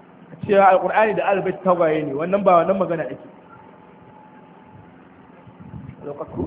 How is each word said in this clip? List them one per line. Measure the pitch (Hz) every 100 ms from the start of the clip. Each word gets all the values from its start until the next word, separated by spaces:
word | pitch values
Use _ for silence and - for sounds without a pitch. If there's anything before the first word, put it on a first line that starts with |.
| - - -
A | - -
ce |
Alƙur'ani | 196 190 185 185 190 220 185
da | -
Ahlul | 196
Bait | 185 185
tagwaye | 190 180 165 156 147
ne. |
Wannan | 139 170 196
ba | 190 175
wannan | 165 196
magana | 170 165
ake. | 147 143 - - - - - - - - - - - - - - - - - - - - - - - - - - - - 143 143 - -